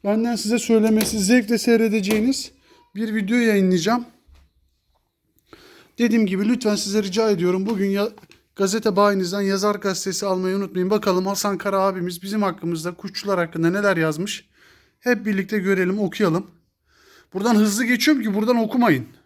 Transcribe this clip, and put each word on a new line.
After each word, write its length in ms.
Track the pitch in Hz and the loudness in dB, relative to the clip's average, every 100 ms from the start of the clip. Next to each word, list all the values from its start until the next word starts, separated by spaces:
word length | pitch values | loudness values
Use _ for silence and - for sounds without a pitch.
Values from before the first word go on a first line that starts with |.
Benden 320 | 196 214 233 226 | 0 0 0 -2
size 240 | 208 233 | -2 -2
söylemesi, 600 | - 226 220 220 214 220 | 2 4 4 2 0 0
zevkle 380 | 190 247 208 233 | 2 2 2 0
seyredeceğiniz 920 | - 226 226 214 190 214 233 269 - _ _ _ _ 196 | 2 2 4 0 0 0 0 -2 -8 _ _ _ _ -8
bir 200 | 220 220 | -4 -4
video 220 | 196 240 | 0 2
yayınlayacağım. 680 | 226 202 190 180 170 240 240 _ _ - _ _ _ _ _ _ _ _ _ _ _ - - - _ - | 4 4 4 2 0 -2 -4 _ _ -20 _ _ _ _ _ _ _ _ _ _ _ -20 -20 -20 _ -2
Dediğim 280 | 233 233 208 | 2 2 2
gibi 240 | 185 208 | 0 0
lütfen 260 | 247 214 208 | 0 0 -2
size 280 | 202 208 | -2 -2
rica 260 | 196 190 220 | -2 0 0
ediyorum. 360 | 196 180 185 190 | 2 0 0 -2
Bugün 240 | 208 196 | -2 -2
ya, 200 | 196 208 - - - _ - | 0 -2 -6 -20 -20 _ -2
gazete 400 | 196 220 220 190 | -2 0 0 2
bayinizden 460 | 208 196 180 202 | 2 2 -2 -2
Yazar 340 | 196 196 208 202 | -2 0 0 0
Gazetesi 500 | 202 185 190 175 202 | -4 -4 -6 -4 -2
almayı 300 | 185 185 196 | -2 -2 -2
unutmayın. 340 | 196 180 185 | -4 -2 0
Bakalım 360 | 208 208 180 190 | 0 2 0 0
Hasan 320 | 196 208 185 | -2 -2 -2
Kara 220 | 202 196 | -2 0
abimiz 440 | 190 185 175 175 | 0 0 -6 -8
bizim 180 | 196 214 | -6 -2
hakkımızda 520 | 196 180 170 165 170 | -2 -2 -6 -4 -6
kuşçular 460 | 175 196 - 202 185 | -10 -12 -10 -2 -2
hakkında 300 | 165 165 165 | -2 0 0
neler 280 | 190 202 170 | 2 0 2
yazmış. 520 | 160 151 202 - _ _ _ _ _ _ | 0 -2 -6 -8 _ _ _ _ _ _
Hep 260 | 240 240 202 | -2 0 0
birlikte 340 | 196 196 214 | -2 -2 -2
görelim, 400 | 185 190 180 202 | 0 0 0 0
okuyalım. 480 | 202 - 196 170 196 _ _ _ _ _ _ - _ | -2 0 2 2 -4 _ _ _ _ _ _ -20 _
Buradan 220 | 190 220 214 | -2 2 4
hızlı 300 | 214 202 240 | 4 0 0
geçiyorum 380 | 247 302 277 | 0 -2 -4
ki 100 | 220 | -4
buradan 220 | 202 220 240 | -2 0 0
okumayın. 520 | 220 254 233 131 110 - | 0 2 2 2 -2 -20